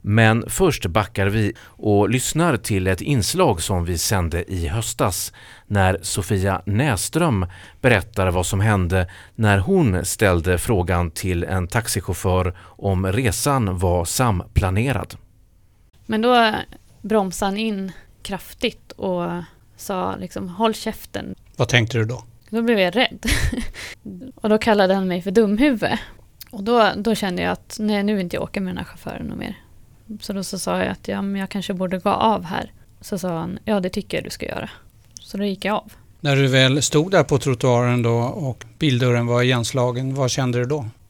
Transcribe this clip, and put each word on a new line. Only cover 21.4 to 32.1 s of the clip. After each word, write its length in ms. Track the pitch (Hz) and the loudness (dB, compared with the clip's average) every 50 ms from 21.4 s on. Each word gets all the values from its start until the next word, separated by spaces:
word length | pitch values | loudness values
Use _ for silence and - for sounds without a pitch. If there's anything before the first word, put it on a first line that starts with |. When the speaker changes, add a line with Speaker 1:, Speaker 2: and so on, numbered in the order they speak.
| - - - | -18 -18 -2
Speaker 3:
Vad 120 | - 123 - | -2 -2 2
tänkte 300 | - 127 113 113 123 117 | 4 2 2 2 0 -2
du 60 | 110 | 0
då? 200 | 110 127 120 - - - - _ - | -2 -4 -8 -12 -18 -20 -20 _ -6
Speaker 2:
Då 120 | 214 226 | -4 -2
blev 160 | 233 233 233 202 | 2 2 4 4
jag 180 | 185 175 175 | 2 2 2
rädd. 300 | 226 262 - - 196 - - - - - - - 240 - - - - | 0 0 0 -2 -6 -2 -2 0 2 0 0 0 -2 -6 -8 -10 -12
<laughs> 560 | - - - - _ 208 190 180 - - - | -14 -16 -16 -16 _ -14 -14 -14 -16 -18 -14
Och 140 | - - 214 | -4 0 2
då 100 | 214 214 | 2 2
kallade 360 | 208 233 214 202 196 185 190 | 4 4 4 4 4 4 4
han 140 | 196 190 185 | 2 2 0
mig 140 | 175 180 | -2 -2
för 80 | 175 196 | -4 2
dumhuvud. 680 | 185 226 226 196 208 208 277 302 254 208 - - - - - - - - - - _ - - - | 4 4 4 4 4 4 4 2 2 2 0 -2 -2 -4 -6 -12 -20 -20 -20 -20 _ -20 -20 -16
Och 120 | - - | -12 -8
då, 280 | 196 226 240 240 220 196 - | -2 2 4 4 4 4 2
då 180 | - 202 233 214 | 0 -2 -2 0
kände 280 | - - 190 180 180 | 0 -2 -4 -2 -2
jag 100 | 175 180 | -2 -2
att, 240 | 180 - - - - - | -2 -4 -8 -16 -8 -4
"Nej, 220 | 214 208 214 202 | -2 0 0 2
nu 120 | 202 208 214 | 0 0 0
vill 100 | 196 180 | 0 -2
inte 120 | 175 - | -4 -4
jag 60 | - | -6
åka 180 | - - - 202 | -6 -6 -4 -6
med 100 | 190 185 | -4 -4
den 80 | 180 - | -6 -8
här 60 | - | -10
chauffören 480 | - - - - - - - - - | -10 -14 -14 -12 -12 -10 -8 -10 -10
och 60 | - - | -8 -8
mer." 160 | - - - - - - - - - - - _ _ - 214 208 | -8 -10 -10 -12 -18 -20 -20 -20 -20 -20 -20 _ _ -18 -16 -14
Så 120 | - - | -10 -8
då 120 | 196 196 185 | -8 -8 -8
så 140 | - - 175 | -8 -8 -8
sa 200 | - 180 180 185 | -4 -4 -2 -2
jag 100 | 185 - | -2 -4
att, 200 | 190 - - - | -4 -8 -8 -6
ja, 140 | 202 202 | -6 -4
men 180 | 196 196 196 196 | -4 -4 -4 -6
jag 80 | 196 - | -6 -6
kanske 260 | - 202 175 - 196 | -6 -6 -6 -4 -4
borde 240 | 180 190 180 185 185 | -4 -4 -4 -4 -2
gå 120 | - 208 | 0 -2